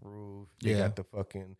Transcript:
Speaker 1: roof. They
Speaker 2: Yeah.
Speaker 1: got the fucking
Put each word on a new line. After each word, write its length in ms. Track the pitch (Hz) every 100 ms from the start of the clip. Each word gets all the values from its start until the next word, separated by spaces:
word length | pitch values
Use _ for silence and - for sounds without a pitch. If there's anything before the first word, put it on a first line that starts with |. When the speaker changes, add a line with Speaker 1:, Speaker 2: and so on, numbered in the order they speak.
Speaker 1:
roof. 480 | 101 104 101 98 101 -
They 80 | 110
Speaker 2:
Yeah. 60 | 104
Speaker 1:
got 180 | 98 101
the 80 |
fucking 520 | 95 104 95 98 92 95